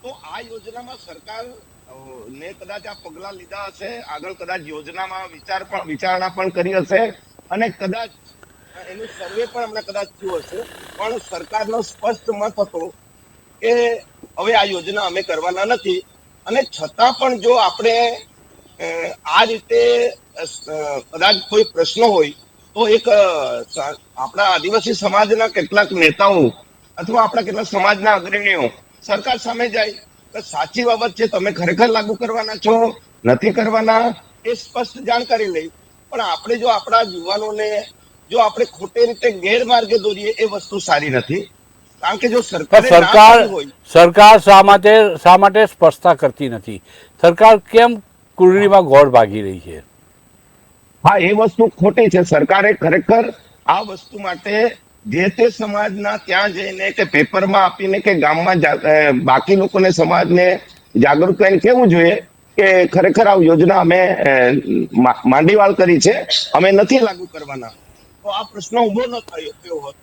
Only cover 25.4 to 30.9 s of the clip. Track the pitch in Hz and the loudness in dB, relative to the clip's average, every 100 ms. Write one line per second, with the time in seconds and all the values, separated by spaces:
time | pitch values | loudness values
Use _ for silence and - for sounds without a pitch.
25.4 | 226 208 165 202 202 185 160 151 202 190 | -2 -4 -4 -2 -2 0 0 2 0 2
26.4 | 127 - _ _ _ - 175 233 220 226 | 0 -2 _ _ _ -16 -6 -2 -2 -2
27.4 | 202 208 220 196 190 208 208 202 180 202 | -6 -8 -8 -4 -2 -2 0 -2 -2 -6
28.4 | 202 185 120 - _ _ - 202 226 247 | -4 -2 -4 -8 _ _ -8 -6 -4 -8
29.4 | 233 226 240 220 214 202 _ _ _ 220 | -8 -6 -6 -4 -6 -8 _ _ _ -18
30.4 | - 151 - 226 233 | -14 -10 -8 -4 -2